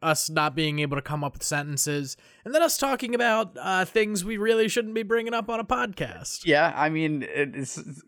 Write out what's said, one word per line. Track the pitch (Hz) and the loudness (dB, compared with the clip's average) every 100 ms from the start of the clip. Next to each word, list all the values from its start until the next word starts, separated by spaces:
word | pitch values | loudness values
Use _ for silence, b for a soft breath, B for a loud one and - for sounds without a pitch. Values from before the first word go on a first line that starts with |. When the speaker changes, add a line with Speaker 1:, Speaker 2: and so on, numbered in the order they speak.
Speaker 1:
us | 160 151 - | 0 2 0
not | 156 151 139 | 0 0 0
being | 151 147 | 0 0
able | 143 139 | -2 -2
to | |
come | - 151 | -4 -4
up | 143 | -4
with | - | -4
sentences, | - 147 147 143 151 143 135 - b b | -4 -2 -2 -2 -2 -2 -4 -10 b b
and | 220 302 | 0 2
then | |
us | 330 - | 4 2
talking | 277 254 240 | 0 0 0
about, | 240 240 220 220 - | 2 4 2 0 -4
uh, | 190 185 185 | 0 0 2
things | 220 214 202 196 | 2 2 0 -4
we | 214 | 0
really | 220 226 220 | 2 4 4
shouldn't | 240 220 220 | 2 0 -2
be | |
bringing | 214 226 233 233 | 0 0 0 -4
up | 220 | -2
on | 226 | -4
a | |
podcast. | 226 247 240 170 123 82 - - 170 | 0 0 -2 -4 -8 -8 -10 -4 4
Speaker 2:
Yeah, | 147 165 - | 4 4 2
I | 156 | 0
mean, | 160 156 151 | 2 0 -2
it, | - 139 147 143 | -2 -2 -2 -4
it's, | 131 - | -8 -10
it's | - 143 | -12 -16